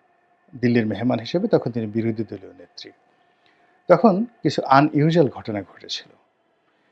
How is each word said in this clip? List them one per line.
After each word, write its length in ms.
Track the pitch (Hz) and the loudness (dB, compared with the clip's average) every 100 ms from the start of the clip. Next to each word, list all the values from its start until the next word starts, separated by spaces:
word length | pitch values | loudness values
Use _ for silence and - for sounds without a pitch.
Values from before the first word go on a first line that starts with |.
| _ _ _ _ _ 123 | _ _ _ _ _ -4
দিল্লির 280 | 120 120 107 | 0 2 0
মেহমান 320 | 98 120 120 | -2 -2 -4
হিসেবে, 280 | 113 131 214 | -4 -4 0
তখন 240 | 160 131 | 0 0
তিনি 160 | 117 110 | -6 -6
বিরোধী 360 | 107 113 110 | -4 -4 -4
দলীয় 300 | 107 101 92 | -8 -12 -16
নেত্রী। 380 | 90 87 - 101 - _ _ _ _ _ _ _ _ - | -20 -20 -20 -20 -20 _ _ _ _ _ _ _ _ 2
তখন 380 | 170 233 185 240 | 4 4 2 -2
কিছু 360 | _ 156 - | _ -4 -4
আনইউজুয়াল 680 | - 135 151 143 156 165 135 | 2 4 4 2 2 2 0
ঘটনা 320 | - 107 104 | -2 -8 -8
ঘটেছিল। 500 | 95 - - - - _ _ _ _ _ _ _ _ | -10 -16 -14 -14 -16 _ _ _ _ _ _ _ _